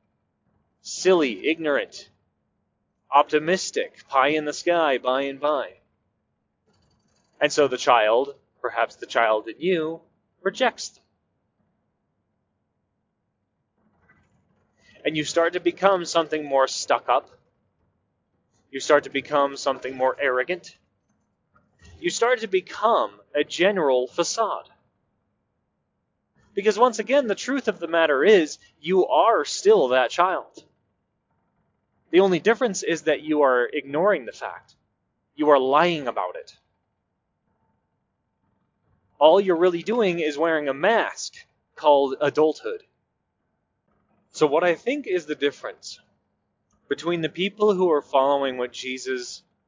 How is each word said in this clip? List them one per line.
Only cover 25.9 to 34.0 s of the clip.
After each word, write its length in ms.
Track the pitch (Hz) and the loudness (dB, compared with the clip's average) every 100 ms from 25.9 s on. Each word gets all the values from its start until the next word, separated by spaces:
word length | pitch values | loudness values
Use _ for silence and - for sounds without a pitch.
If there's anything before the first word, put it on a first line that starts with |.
| _ _ _ _ _ _ | _ _ _ _ _ _
Because 260 | - 208 196 | -2 0 4
once 200 | 247 220 | 2 2
again, 280 | 214 277 233 | 0 0 0
the 80 | 190 | -4
truth 320 | - 269 220 | -4 -4 -4
of 120 | 180 | -6
the 80 | 165 | -2
matter 360 | 165 160 135 | 2 2 4
is, 340 | 175 196 151 - _ _ | 6 6 4 -6 _ _
you 280 | 160 185 - | -2 0 2
are 360 | 147 214 190 | 4 4 2
still 460 | 143 - 196 208 127 | -2 0 4 4 4
that 200 | 131 117 | 2 2
child. 540 | - 185 156 - - - _ _ _ _ _ _ _ _ _ _ _ _ _ _ | 0 0 -2 -8 -20 -20 _ _ _ _ _ _ _ _ _ _ _ _ _ _
The 100 | 175 | 2
only 180 | 196 170 | 4 2
difference 440 | 208 226 240 185 | 0 0 -2 -2
is 200 | 151 160 | -4 -2
that 180 | 156 135 | -2 -2
you 220 | 151 151 | 0 2
are 260 | 135 123 120 | 4 2 0
ignoring 540 | 151 139 147 | -6 -6 -2